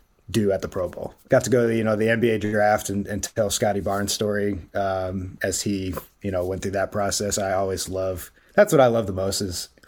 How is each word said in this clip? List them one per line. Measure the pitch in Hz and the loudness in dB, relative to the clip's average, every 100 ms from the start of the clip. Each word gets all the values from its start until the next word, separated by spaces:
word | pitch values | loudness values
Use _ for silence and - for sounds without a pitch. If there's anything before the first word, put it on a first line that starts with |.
| _ _ - | _ _ -4
do | 113 101 | 0 2
at | 95 | 0
the | 85 | -2
Pro | 98 90 | -4 -6
Bowl? | - - - - | -6 -12 -14 0
Got | 131 107 | 2 4
to | |
go | 123 117 | 2 4
to, | 113 | 2
you | |
know, | 110 104 | 2 2
the | 110 | 2
N | 113 | 2
B | 117 | 2
A | 110 | 2
draft | 104 107 104 104 - | 0 2 4 2 0
and, | 101 98 | -4 -4
and | 98 | -6
tell | - - 101 | -4 -2 -2
Scotty | - 107 101 | 0 0 0
Barnes' | 95 98 98 | -2 -2 -2
story, | - 104 101 101 92 - | -2 -2 0 -2 -4 -6
um, | 101 98 95 92 95 92 - | -4 -2 -2 -4 -6 -8 -6
as | 101 - | -4 -2
he, | - 98 92 82 - _ | -2 -2 -4 -6 -10 _
you | 101 | -6
know, | 92 90 | -2 -2
went | 95 | -4
through | 98 | -4
that | 98 95 | -2 -2
process. | 104 98 - 104 98 | -2 -2 -2 -2 -2
I | 98 | 0
always | 95 98 92 - | 0 0 -2 -4
love, | 92 95 90 - _ _ | -4 -4 -4 -10 _ _
that's | - 202 | 4 6
what | 156 | 6
I | 123 | 6
love | 117 104 | 4 0
the | |
most | 92 95 - | -2 -2 -2
is | 101 87 - _ | -4 -6 -12 _